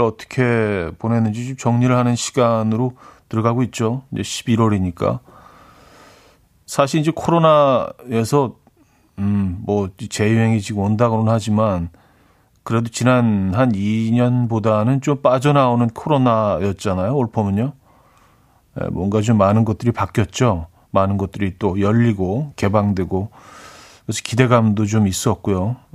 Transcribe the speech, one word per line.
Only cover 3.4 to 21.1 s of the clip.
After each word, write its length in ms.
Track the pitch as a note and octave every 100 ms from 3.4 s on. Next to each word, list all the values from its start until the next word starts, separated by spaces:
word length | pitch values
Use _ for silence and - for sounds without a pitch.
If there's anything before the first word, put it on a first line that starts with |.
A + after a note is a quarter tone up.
| A#2 A#2+
있죠. 380 | B2 - A2+ C3 -
이제 140 | G#2+
십일월이니까. 960 | G#2 - - A2+ A2+ G2+ F#2 - - B2 - - - - - - - - - - _ _ _ _ -
사실 320 | - C#3 D#3+
이제 140 | D#3
코로나에서, 1400 | D#3 - E3+ D#3+ D3+ C#3 A#2+ - - B2 A2+ A2+ C#3+ B2+ - _ _ _ _ _ -
음, 400 | G2+ G2+ F#2+ F2+
뭐 260 | G#2 G#2 F#2+ -
재유행이 640 | G#2 - G#2+ A2+ A2+ A2
지금 220 | G2+ G#2
온다고는 500 | G2 G#2+ A#2+ A2+ A2
하지만 580 | A2+ A2 G#2+ A2 F2+ E2+ - _ _ _ _ _ _
그래도 240 | - A#2 A#2
지난 640 | - B2 B2+ A#2 G2+ F#2+
한 160 | G2+ C3 G2
이 340 | G#2 A2 A2+
년보다는 880 | A#2+ B2 B2 A#2+ A2 A2 G#2+ A2+ C3+
좀 200 | D3+ C#3
빠져나오는 640 | C3+ B2+ D3 C#3+ B2+ A#2+ A#2
코로나였잖아요. 1200 | - - C#3+ B2+ A2+ G#2+ D#2+ G2 F#2+ G#2 F#2 G2
올 160 | C#3+ A#2
봄은요. 440 | A2+ G2+ G2+ C3+ - _ _ _ _ _ _ _ _ _ -
예, 60 | -
뭔가 320 | E2 G2 G#2+
좀 180 | G#2+ A2
많은 260 | G2 A2
것들이 280 | A2+ G#2 A#2+
바뀌었죠. 720 | A#2 G2 - G2+ - B2 F2 E2 _ _
많은 260 | G2 F#2+